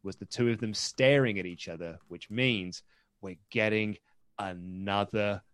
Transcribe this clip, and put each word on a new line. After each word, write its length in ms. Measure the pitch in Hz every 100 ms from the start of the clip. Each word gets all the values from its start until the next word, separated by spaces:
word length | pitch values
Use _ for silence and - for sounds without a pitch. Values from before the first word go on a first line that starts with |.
was 140 | 98 92
the 80 | 98
two 240 | - 120
of 100 | 110
them 140 | 113
staring 640 | 104 - - 135 143 127 98
at 60 | 90
each 220 | 87 -
other, 280 | 82 85 85 -
which 200 | 87 -
means 540 | 110 131 110 90 87 - _ _ _
we're 160 | 98 87 -
getting 480 | 120 107 107 107 104 _ _ _ -
another 1040 | 98 90 90 92 98 101 101 110 104 101 -